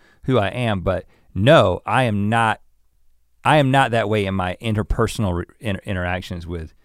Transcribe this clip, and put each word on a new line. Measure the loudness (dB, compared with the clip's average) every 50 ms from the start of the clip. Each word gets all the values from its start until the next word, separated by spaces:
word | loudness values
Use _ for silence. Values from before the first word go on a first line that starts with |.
| _ _ _ _ -4
who | 0 0 0
I | 0
am, | 0 -2 -4 -2 -2 -2 -2
but | -2 -2 -2 -4 -6 -10 _ _ _ _ -4
no, | 2 4 6 6 6 6 4 2 -2 -2
I | -2 0 0 0
am | 0 0 -2 -2 0
not, | 0 2 2 0 0 -2 _ _ _ _ _ _ _ _ _ _ _ _ _ _ _ _ 0
I | 2 4
am | 4 4 4
not | 4 2 2 2
that | 2 0 0
way | 0 0 0 0
in | 0 -2
my | -2 -2 -4 -6 -4
interpersonal | -4 -2 -2 -2 -2 -2 -2 -2 -2 -2 -2 -2 -2 -2 -2
re-, | -4 -6 -8 -12 _
inter-, | -8 -6 -6 -6 -6
interactions | -8 -6 -6 -4 -4 -6 -6 -8 -10 -12 -10 -10
with | -10 -10 -10 -10 -12 -16 _